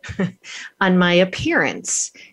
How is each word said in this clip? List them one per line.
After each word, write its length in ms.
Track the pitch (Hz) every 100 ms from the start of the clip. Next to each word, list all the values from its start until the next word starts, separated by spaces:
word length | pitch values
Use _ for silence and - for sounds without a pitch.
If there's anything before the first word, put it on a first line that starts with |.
| - - 180
<laughs> 520 | - - - - -
on 160 | 190 185
my 160 | 175
appearance, 1000 | 175 185 - 311 320 139 85 87 - - - -